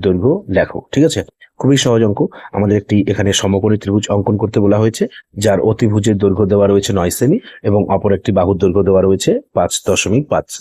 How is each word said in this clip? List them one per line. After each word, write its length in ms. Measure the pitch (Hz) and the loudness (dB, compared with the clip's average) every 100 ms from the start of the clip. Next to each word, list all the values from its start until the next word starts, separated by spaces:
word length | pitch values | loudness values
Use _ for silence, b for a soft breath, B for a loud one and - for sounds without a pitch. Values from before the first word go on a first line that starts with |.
| 95 | 0
দৈর্ঘ্য 260 | 90 117 190 - | 0 0 -2 -2
লেখো।" 300 | 95 - - - | -2 -2 -6 -6
ঠিক 100 | 135 156 | 0 0
আছে, 160 | - - - b - | 0 -8 -12 b -4
খুবই 180 | 131 135 | 0 2
সহজ 240 | 131 113 | 2 2
অঙ্ক। 160 | 110 98 165 B B | 2 0 -4 B B
আমাদের 220 | 98 101 104 | -2 0 0
একটি 180 | - 104 98 | 0 0 0
এখানে 180 | 98 98 | -2 -2
সমকোণী 440 | 92 98 98 107 107 | -2 0 0 0 0
ত্রিভুজ 260 | 101 104 - 101 | 0 -2 0 -2
অঙ্কন 200 | 98 101 | 0 -2
করতে 200 | 107 113 | -2 0
বলা 180 | 104 104 | 0 2
হয়েছে, 240 | 110 - 220 B B - | 0 -2 -6 B B -4
যার 220 | 107 98 | 0 0
অতিভুজের 540 | 110 110 113 104 107 101 | 0 0 0 0 0 2
দৈর্ঘ্য 280 | 101 92 95 | 0 2 2
দেওয়া 140 | 101 98 | 2 4
রয়েছে 240 | 101 98 | 2 0
নয় 200 | 98 90 - | -2 -2 -2
সেমি 200 | 123 220 B B | 0 -2 B B
এবং 180 | 110 101 - 95 | -2 0 0 -2
অপর 160 | 104 95 | 0 -2
একটি 140 | - | 0
বাহুর 260 | 95 90 90 | 0 0 0
দৈর্ঘ্য 260 | 95 95 92 | 0 2 2
দেওয়া 140 | 95 | 2
রয়েছে 280 | 95 95 - 240 - | 2 0 0 -2 -2
পাঁচ 180 | - 87 - - | -4 -2 -4 -4
দশমিক 380 | 87 - 117 147 | -2 0 -2 -2
পাঁচ 180 | 80 - - | -4 -4 -10